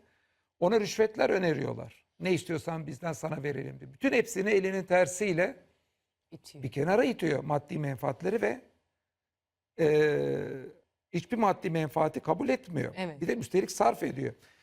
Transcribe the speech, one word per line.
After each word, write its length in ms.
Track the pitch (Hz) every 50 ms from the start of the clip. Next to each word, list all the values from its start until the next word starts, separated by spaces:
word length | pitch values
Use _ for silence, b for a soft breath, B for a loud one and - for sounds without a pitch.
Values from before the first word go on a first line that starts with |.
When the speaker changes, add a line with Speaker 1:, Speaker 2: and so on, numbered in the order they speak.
| _ _ _ _ _ _ _ _ _ _ _ _
Speaker 1:
ona 200 | 170 180 226 220
rüşvetler 500 | 208 185 - - 220 214 - - 262 -
öneriyorlar. 760 | - 190 185 170 151 139 135 120 120 117 127 117 - - _ _ _ _
"Ne 120 | 170 185 185
istiyorsan 540 | 147 - - 165 151 - 170 165 160 156
bizden 260 | 151 147 - - 165 160
sana 300 | - - 160 160 151 135
verelim." 380 | 147 135 135 135 135 135 131
diye. 120 | - 135 135
Bütün 200 | - - 269 -
hepsini 380 | 240 - - - 185 190 208
elinin 340 | 214 196 185 190 190 190 180
tersiyle 720 | - 180 180 180 - - - 214 202 175 160 180 - - - - _ _ _ _ _ _ _ _ _ _ _ _ _
Speaker 2:
İtiyor. 340 | - - - - - 147 131
Speaker 1:
bir 80 | 123 -
kenara 320 | 135 139 170 196 220 269
itiyor 400 | 277 226 - 180 156 147 127 127
maddi 340 | 147 147 143 143 - - 156
menfaatleri 640 | 151 143 135 - - 135 135 - 165 185 208 233 -
ve, 180 | 415 - - - _ _ _ _ _ _ _ _ _ _ _ _ _ _ _ _ _ _ _ _ _ _ -
e, 60 | 165 151 151 151 151 151 143 143 139 139 135 143 147 - 135 131 127 - - - _ _ _ _ _ _ -
hiçbir 240 | 170 165 - 247
maddi 340 | 226 226 196 175 180 - 160
menfaati 500 | 160 165 156 147 - 156 156 160 - -
kabul 280 | - 156 - 180 277 -
etmiyor. 460 | 262 254 - - 175 143 120 - -
Speaker 2:
Evet. 240 | - 190 175 151 139
Speaker 1:
Bir 80 | 170 165
de 80 | 240
üstelik 340 | 233 - - - 185 196 -
sarf 320 | - - 202 233 220 - 175
ediyor. 320 | 139 - 135 131 120 - b b b b b